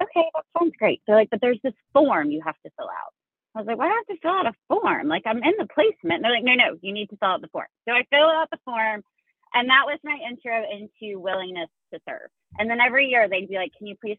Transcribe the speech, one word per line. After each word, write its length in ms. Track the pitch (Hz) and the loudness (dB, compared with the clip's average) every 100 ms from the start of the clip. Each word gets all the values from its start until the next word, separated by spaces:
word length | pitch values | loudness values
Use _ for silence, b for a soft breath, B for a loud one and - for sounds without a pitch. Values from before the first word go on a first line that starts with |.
"Okay, 220 | 415 349 330 | -2 0 0
that 100 | 320 - 339 | -2 -6 0
sounds 160 | 339 - | 0 2
great." 240 | 208 - - | 0 0 4
They're 100 | 214 | 4
like, 120 | 214 | 4
"But 140 | 208 | 2
there's 180 | 247 247 | 0 0
this 120 | 262 - _ | -2 -6 _
form 380 | 277 294 180 147 | 4 4 4 0
you 100 | 151 | -2
have 180 | 156 - | -6 -10
to 60 | 156 - | -12 -14
fill 100 | 110 | -12
out." 240 | 90 - - _ _ _ | -10 -12 -18 _ _ _
I 40 | 220 | -12
was 80 | 208 | -6
like, 100 | 226 | -2
"Why 120 | 311 | -2
do 40 | |
I 40 | 440 | -2
have 100 | 427 | -4
to 100 | 359 | -6
fill 80 | 320 | -2
out 160 | 381 262 | -2 -2
a 80 | 208 - | -4 -4
form? 400 | 349 381 160 147 | -2 0 -2 -2
Like, 180 | 170 226 | -2 -2
I'm 160 | 226 | -2
in 80 | 269 427 | 0 0
the 80 | 247 | -2
placement." 500 | - 440 - 339 330 | 2 2 2 -2 -2
And 80 | |
they're 80 | 233 | 0
like, 120 | 240 | 0
"No, 100 | 247 | 2
no, 240 | 247 214 170 | 4 2 -2
you 140 | 190 | -8
need 160 | 208 208 | -8 -10
to 60 | 202 | -4
fill 100 | 196 | -2
out 140 | 175 | -2
the 60 | 147 | -6
form." 180 | - - _ - | -10 -10 _ -2
So 80 | |
I 100 | 240 247 | -2 2
filled 220 | 285 311 | 4 6
out 160 | 311 - | 4 -2
the 80 | - | -6
form, 400 | - 233 220 208 - _ _ _ _ | -8 -4 -2 -4 -10 _ _ _ _
and 160 | 240 247 | -2 4
that 160 | 262 | 4
was 140 | 285 294 | 4 -2
my 160 | 294 294 226 | -6 -8 -10
intro 380 | 247 247 226 208 | -12 -6 -4 -4
into 480 | 202 208 - 214 196 | -8 -14 -14 -12 -8
willingness 480 | 180 185 185 180 165 _ _ | -4 -4 -6 -8 -12 _ _
to 80 | 165 - | -18 -12
serve. 220 | 120 - _ _ - | -14 -14 _ _ -6
And 120 | 220 | -2
then 100 | 233 | 2
every 280 | 247 254 277 | 2 2 2
year 200 | 247 208 | 2 2
they'd 220 | 185 190 | 0 -4
be 60 | 190 | -6
like, 160 | 185 - | -6 -10
"Can 100 | 208 | -18
you 100 | 196 | -12
please 180 | 220 | -10